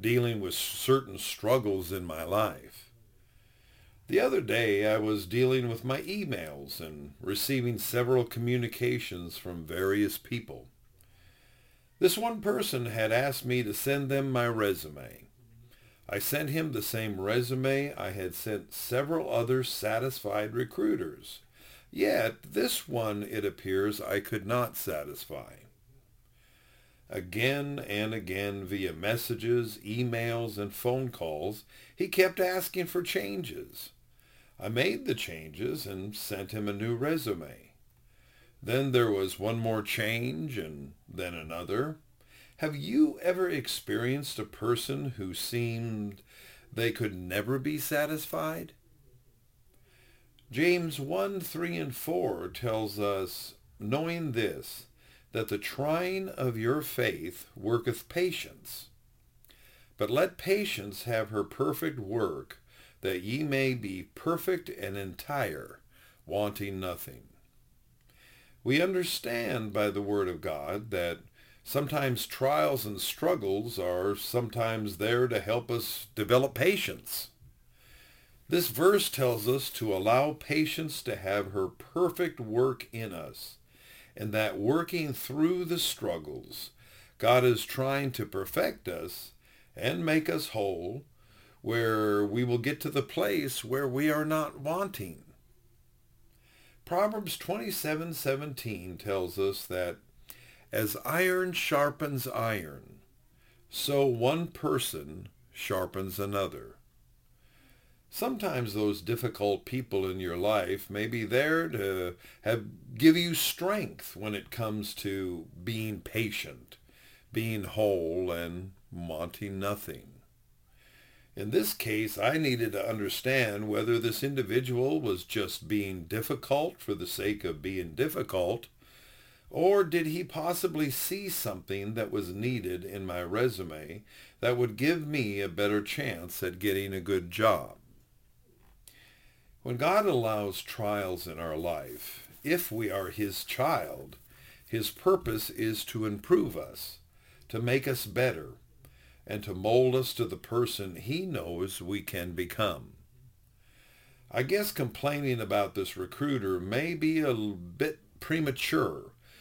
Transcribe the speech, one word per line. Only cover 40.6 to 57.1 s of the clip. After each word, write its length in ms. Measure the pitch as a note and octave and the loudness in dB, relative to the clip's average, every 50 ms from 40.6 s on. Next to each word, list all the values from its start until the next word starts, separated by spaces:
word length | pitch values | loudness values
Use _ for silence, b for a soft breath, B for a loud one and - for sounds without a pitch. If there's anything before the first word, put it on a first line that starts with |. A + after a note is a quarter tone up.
| E2 D#2 D2+ C#2 C#2+ C#2+ D#2 - _ - | -6 -6 -8 -10 -12 -14 -16 -18 _ -12
then 260 | - F2+ F2+ F2+ F2 | -8 -6 -6 -6 -6
another. 640 | E2 D#2 D#2 E2 F2 F2 E2+ G2 A#2+ C#3 D#3 D#3 - - - _ B B B B B B B B - | -8 -8 -6 -6 -6 -4 0 0 0 0 0 -4 -8 -14 -20 _ B B B B B B B B -6
Have 180 | D#3 D#3 D3 | -4 -4 -4
you 420 | C#3+ C#3+ E3+ - D3 D#3 - - - | -4 -4 2 4 6 6 6 4 2
ever 320 | - F3+ F3+ F#3 F#3 F3 | 0 2 2 4 2 2
experienced 880 | D#3 C#3 - - - - - - G#2+ A2+ A#2+ B2+ C3+ C#3+ C#3 - - - | 2 0 -2 -2 -6 -6 -2 0 0 2 2 2 0 0 -2 -4 -6 -6
a 60 | - | -6
person 600 | - - - A2 A#2 A#2+ A#2 - - - C#3+ C#3+ C3+ B2 | -8 -6 -2 0 2 2 2 0 -2 -2 -2 -2 -4 -4
who 180 | A2 F#2+ F#2 F2 | -4 -6 -6 -4
seemed 880 | - - - A#2+ A#2+ A#2+ A#2 A2+ A2+ A#2 A#2 A2 G#2+ G#2 G2+ G2+ - B B B B B B B B B B | -6 -4 -2 -2 0 0 0 -2 -2 -2 -2 -2 -2 -4 -4 -6 -10 B B B B B B B B B B
they 200 | - A2 A#2 A2 | -4 0 0 0
could 240 | - - A2+ G#2 F#2 | 0 0 -2 -2 -2
never 420 | F2+ F2+ F2+ F#2 G#2 G2+ A#2 C3+ C3 | -4 -6 -2 -2 -2 0 0 -2 -2
be 180 | C3 D3+ D3+ | 0 -2 -2
satisfied? 960 | C#3+ C#3 - D3+ C#3+ D3+ D3 D#3 D3+ D3+ - - D#3+ D#3 D#3 D#3+ E3+ E3+ - - _ _ _ - - - - - - _ - - _ _ _ _ _ _ _ b b b b b b b b b b b b b b - - | -2 -2 0 0 0 0 0 -2 -4 -4 -4 -4 -2 -2 -2 -4 -6 -8 -12 -14 _ _ _ -20 -20 -20 -20 -20 -20 _ -20 -20 _ _ _ _ _ _ _ b b b b b b b b b b b b b b -20 -6
James 520 | G#2+ B2+ E3 F3+ F3+ F3 E3+ D#3+ C3+ C3+ | 0 4 4 6 6 4 2 0 -2 -4
one, 400 | C3+ C#3+ E3+ F#3+ G3 G3 G3+ F#3 | -4 -2 0 0 0 0 -2 -4
three, 360 | E3 - - D#3+ F3 E3+ F3 | -6 -6 -4 -4 -4 -2 -2
and 200 | E3 D#3+ C3+ B2 | -2 -4 -4 -6
four 500 | - - D#3 E3+ F3+ F3 A#2 F#2 E2 F2 | -4 -4 -2 0 2 2 0 0 -2 -4
tells 540 | F#2 - - B2 A#2 A2 A2 A2 G2+ G2 G#2 | -6 -6 -4 -2 0 0 0 0 -2 -2 0
us, 540 | G2+ G2+ G2 G2 F#2+ F2+ - - - - - - - - - - | 2 2 2 2 0 -2 -4 -8 -10 -12 -14 -18 -20 -20 -14 -8
"Knowing 500 | G#2 G#2+ C3 D3+ D#3+ E3 E3+ E3+ D#3+ C#3+ | -2 0 0 2 2 0 -2 -2 -2 0
this, 560 | A2 A#2 G#2+ F2+ D2+ - - - - - - - b b b b b b b b | 2 2 2 2 0 -4 -8 -10 -12 -14 -16 -18 b b b b b b b b
that 140 | - A#2 A2 | -4 -2 -2
the 120 | - G#2 G#2 | 0 -2 -2
trying 680 | - - - C3+ C#3 D3+ D#3+ E3+ F3+ F#3 F#3+ F#3+ F#3+ F#3+ | -2 -4 -4 -2 0 2 2 2 0 0 -2 -2 -4 -4
of 300 | - - C3 B2 A#2 A2 | -4 -2 0 0 0 2
your 240 | A2 A#2+ C#3+ D3+ | 2 2 2 2
faith 640 | C#3 - - B2+ A#2+ A2+ | 0 -2 0 0 2 2